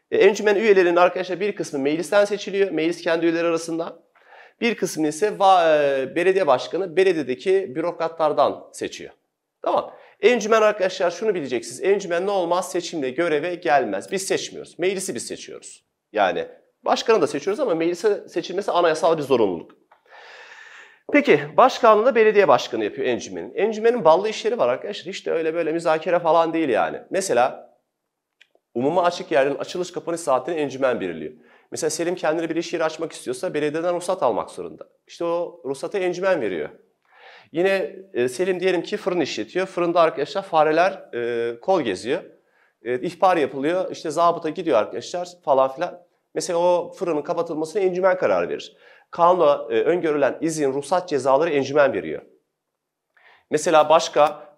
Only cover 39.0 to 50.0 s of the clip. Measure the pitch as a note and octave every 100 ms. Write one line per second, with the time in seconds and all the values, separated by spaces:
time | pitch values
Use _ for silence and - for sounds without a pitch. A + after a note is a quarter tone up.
39 | F#3+ F3+ C3 - G#2+ F3+ F#3+ - F3 F3
40 | D#3+ D#3+ D3 G3 G3 D#3+ D3+ D#3+ F#3+ G3
41 | - A#2+ A#2+ A#2 A#2 A#2 - F#3+ A#2+ F#2
42 | A2 E3+ - _ _ _ _ _ A2+ B2
43 | E3+ - F#3+ E3+ C3 C#3+ D3 F#3 F3+ -
44 | E3 D3 E3+ E3+ D#3+ D#3 E3 A#2 G#2+ G2+
45 | - F3 F3 - D#3 C3+ C3 D#3+ F3+ -
46 | _ _ _ D#3 D#3 E3+ F3 F3 - -
47 | F3 D3+ D3 E3+ E3 D3+ D#3+ G#3+ F#3 F3+
48 | F#3 F#3 C3 F#2 E2+ D2 - _ _ -
49 | _ - F3 F#3 D3 C#3+ - A2+ B2+ F3